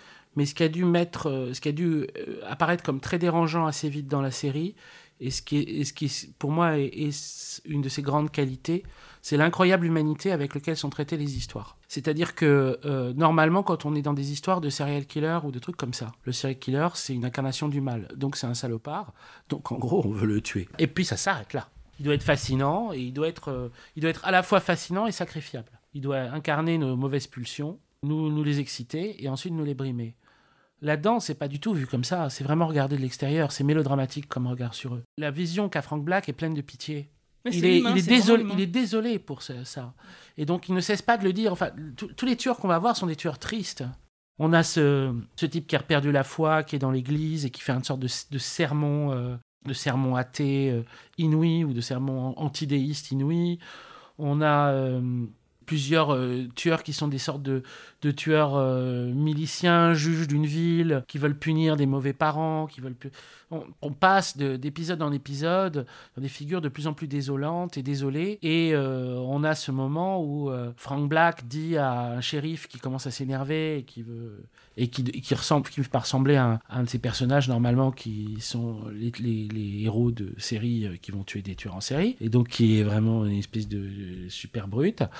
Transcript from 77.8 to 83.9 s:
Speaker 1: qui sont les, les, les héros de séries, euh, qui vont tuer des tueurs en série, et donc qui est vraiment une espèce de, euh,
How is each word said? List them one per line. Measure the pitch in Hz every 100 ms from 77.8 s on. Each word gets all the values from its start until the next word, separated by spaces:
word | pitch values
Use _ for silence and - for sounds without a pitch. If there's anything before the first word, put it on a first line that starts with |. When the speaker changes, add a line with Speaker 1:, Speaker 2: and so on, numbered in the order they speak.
| 135
Speaker 1:
qui | 127 113 104 107 110
sont | - 120 117 110 110
les, | 104 117 117
les, | 120 110 107
les | 110 104 101
héros | 107 110 120
de | 117 98 -
séries, | - 110 120 117 104
euh, | 87
qui | -
vont | 101
tuer | 95 104
des | 98 92
tueurs | 101
en | 92
série, | - 139 214 262
et | 110
donc | 120 120
qui | - 113 110
est |
vraiment | 104 107 110 113 104
une | 101
espèce | 101 113 104
de, | 104
euh, | 98